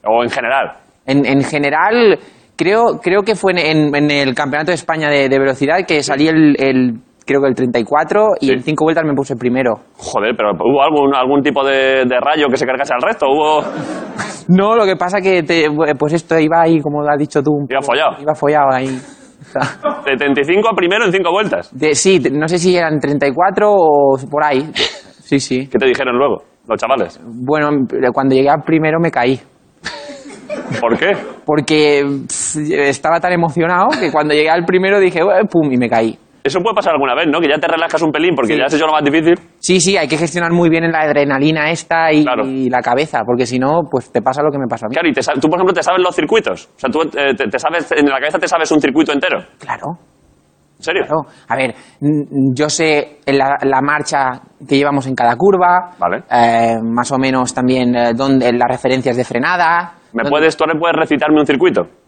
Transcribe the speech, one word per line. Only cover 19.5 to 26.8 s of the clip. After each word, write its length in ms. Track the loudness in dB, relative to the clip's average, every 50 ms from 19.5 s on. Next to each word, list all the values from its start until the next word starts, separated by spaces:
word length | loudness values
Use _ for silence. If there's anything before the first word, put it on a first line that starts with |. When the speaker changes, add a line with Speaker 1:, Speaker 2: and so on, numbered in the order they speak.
| -4 -4 -4 -4 -6 -6 -6 -6 -6 -4 -2
Speaker 1:
¿De 120 | -2 -2
treinta 260 | 0 0 0 2 0
y 20 | 2
cinco 240 | 2 2 2 2 2
a 60 | 0
primero 300 | 2 0 2 2 2 2
en 60 | 0
cinco 180 | 0 0 0 0
vueltas? 380 | 0 0 0 -2 -2 -4 -6 -10 -8
Speaker 2:
De, 180 | -2 0 0 0
sí, 240 | 2 2 4 2 4
de, 120 | 2 0
no 180 | 0 0 0 0
sé 100 | 0 0
si 180 | 2 2 2
eran 240 | 2 0 0 -2 -2
treinta 260 | -2 -2 0 0 0
y 60 | 0
cuatro 400 | 0 2 0 0 2 2 2 4
o 440 | 4 4 4 4 4 4 4 4 2 0 -2 -6
por 140 | -2 -2 0
ahí. 180 | 0 0 -2 -2 -4 -4
Sí, 680 | -4 -4 -4 -6 -14 -20 -20 -20 -20 -4 -2 -2 -2
sí. 260 | 0 -2 -4 -4 -4 -2
Speaker 1:
¿Qué 100 | -2 2
te 80 | 2
dijeron 300 | 2 2 2 0 -2 0 0
luego, 240 | 0 0 0 -4 -6 _ _ _ _
los 120 | -6 -4
chavales? 400 | -4